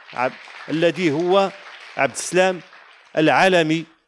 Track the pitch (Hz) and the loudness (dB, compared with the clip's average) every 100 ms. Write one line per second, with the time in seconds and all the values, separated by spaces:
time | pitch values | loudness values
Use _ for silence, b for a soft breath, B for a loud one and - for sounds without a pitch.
0 | - 127 127 123 - - - 151 170 156 | -18 -6 -6 -6 -20 -20 -8 -2 -2 0
1 | 180 147 175 196 196 - - - - - | -2 -2 0 2 0 -4 -20 -20 -14 -4
2 | 131 - - 175 185 180 - - - - | -4 -4 -4 0 0 -2 -12 -20 -20 -20
3 | _ - 156 135 190 180 156 165 160 _ | _ 0 2 4 4 4 0 -2 -6 _